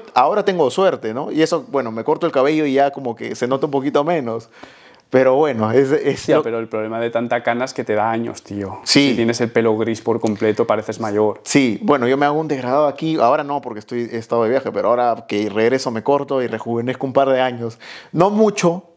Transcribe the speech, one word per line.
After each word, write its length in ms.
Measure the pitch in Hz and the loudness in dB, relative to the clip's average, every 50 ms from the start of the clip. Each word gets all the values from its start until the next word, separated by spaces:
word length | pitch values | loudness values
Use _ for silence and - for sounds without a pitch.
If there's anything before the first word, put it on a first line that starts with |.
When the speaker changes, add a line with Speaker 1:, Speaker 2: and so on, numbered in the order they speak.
| - - - | -10 -2 2
Speaker 1:
ahora 300 | - 131 151 202 208 196 | 2 2 4 2 0 0
tengo 260 | 202 185 175 147 123 | 0 2 2 2 2
suerte, 420 | - - 196 185 139 117 - 110 | 2 2 2 2 2 0 -4 -6
¿no? 180 | 110 127 156 - | -6 -6 -6 -4
Y 100 | - 151 | 0 0
eso, 220 | 156 156 175 156 123 113 | 2 2 0 -2 -4 -2
bueno, 220 | 131 139 127 113 | -4 -2 -2 -2
me 100 | 110 113 113 | -6 -4 -2
corto 220 | 143 156 156 170 | -2 -2 0 0
el 60 | 160 | 0
cabello 320 | 139 139 127 143 156 156 151 | 2 2 2 2 2 0 0
y 80 | 143 131 | 2 2
ya 160 | 135 139 143 | 2 2 2
como 220 | 139 143 135 120 113 | 0 -4 -8 -8 -8
que 200 | - 117 113 - | -6 -8 -8 -6
se 120 | - 123 | -4 -2
nota 200 | 123 135 135 160 | -2 0 0 -2
un 60 | 151 | -2
poquito 320 | 139 139 131 143 123 147 147 | -2 -2 -2 0 0 0 0
menos. 440 | 165 180 160 127 117 113 117 117 _ _ - - - - - - - - _ _ - | 0 -2 -2 -2 -4 -6 -8 -10 _ _ -20 -20 -20 -20 -20 -20 -20 -20 _ _ 0
Pero 240 | - 131 131 131 131 | 2 4 4 4 4
bueno, 380 | 139 156 147 127 110 107 110 | 4 2 0 0 0 0 2
es... 180 | 117 131 139 135 | 4 2 4 4
es 340 | 147 - - 143 131 - - - | 2 0 0 0 -2 -2 0 2
Speaker 2:
Ya, 80 | 143 | 2
Speaker 1:
lo 80 | 151 147 | 2 2
Speaker 2:
pero 160 | 117 113 113 | 0 -4 -6
el 80 | 113 110 | -6 -6
problema 320 | - 110 107 110 113 113 | -6 -6 -6 -4 -4 -4
de 100 | 117 117 | -4 -2
tanta 320 | 117 117 120 117 120 123 | -2 -2 -2 -2 -2 -2
cana 220 | 120 123 120 120 127 | 0 -2 -2 -2 -4
es 100 | 131 - | -6 -6
que 80 | - | -8
te 120 | 120 - 107 | -4 -2 0
da 160 | 104 104 113 | 0 0 0
años, 320 | 113 113 117 117 - - - | -2 -2 -4 -6 -10 -12 -14
tío. 340 | - 101 101 98 95 98 - - | -12 -10 -8 -8 -8 -10 -10 -4
Speaker 1:
Sí. 260 | - - 127 143 139 | 2 4 4 4 4
Speaker 2:
Si 60 | 117 | 2
tienes 240 | 120 117 113 117 117 | 2 0 0 0 0
el 100 | 120 113 | -2 0
pelo 260 | - 117 113 113 107 | 2 2 2 2 2
gris 240 | 110 110 113 110 107 | 0 0 -2 -4 -4
por 200 | - 117 113 113 | -2 -2 -2 0
completo, 480 | - 135 104 - 120 107 104 - 117 117 | 0 -2 -2 0 0 0 2 2 2 0
pareces 320 | 107 107 107 - 107 - | 0 -2 -2 -6 -6 -6
mayor. 400 | 113 107 101 107 107 104 98 - | -4 -2 0 2 2 0 0 -4
Speaker 1:
Sí, 380 | - - - 143 135 120 104 - | -6 0 2 2 2 2 0 -2
bueno, 240 | - 117 147 135 120 | 0 0 2 2 2
yo 100 | 123 135 | 0 2
me 100 | 139 147 | 2 2
hago 120 | 143 147 156 | 0 0 -2
un 80 | 160 | -2
degradado 400 | 151 147 131 123 123 131 147 151 | -4 -4 -4 -2 0 0 2 2
aquí. 300 | 143 135 - 160 160 160 151 | 0 0 -2 -4 -2 0 2
Ahora 220 | 117 120 139 151 | 2 4 2 2
no, 180 | 147 143 143 139 | 0 -4 -6 -6
porque 200 | 127 123 110 107 | -6 -8 -12 -12
estoy, 280 | 104 - 123 120 120 110 | -10 -8 -6 -6 -6 -4
he 60 | 113 113 | -6 -8
estado 260 | 110 - 120 117 113 | -6 -2 0 0 2
de 60 | 110 | 2
viaje, 200 | 127 135 - 110 | 0 0 -2 -2
pero 200 | 98 98 95 104 | -4 -2 0 0
ahora 340 | 120 123 120 120 113 117 - | 2 2 2 0 0 -2 -4
que 240 | - 107 104 107 104 | -4 -2 -2 -2 -2
regreso 400 | 98 107 113 120 131 131 131 135 | 0 2 2 2 2 0 -2 -4
me 140 | 113 110 107 | -6 -4 0
corto 360 | - 143 143 139 135 139 131 | 0 0 0 0 -2 -2 -2
y 40 | 123 | -2
rejuvenezco 580 | 113 113 110 - 117 117 117 117 127 123 - - 135 | -2 -4 -6 -6 -4 -4 -2 -2 -4 -4 -4 -4 0
un 40 | |
par 160 | 120 139 135 135 | 2 4 4 4
de 120 | 135 127 | 4 2
años. 400 | 127 127 123 117 117 113 110 - - - - - - - | 2 0 -2 -6 -8 -10 -10 -12 -20 -20 -20 -20 -14 -4
No 180 | - 151 175 202 | 2 2 4 4
mucho, 540 | 208 214 220 208 202 - - 170 170 185 - _ _ | 6 4 4 4 2 2 0 0 0 0 -8 _ _